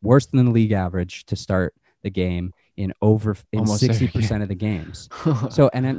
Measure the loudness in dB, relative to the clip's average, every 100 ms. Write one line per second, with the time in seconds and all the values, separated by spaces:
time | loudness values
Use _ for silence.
0 | 2 2 4 2 2 4 2 0 -2 -4
1 | -6 -8 -10 -8 -2 -2 -2 -6 _ _
2 | -8 -4 -2 -2 -6 -10 _ -8 -8 0
3 | 4 4 2 -6 -6 -2 0 2 2 2
4 | 0 0 -2 -2 -4 -4 -4 -4 -8 -16
5 | -18 -4 -2 0 -2 2 2 2 -2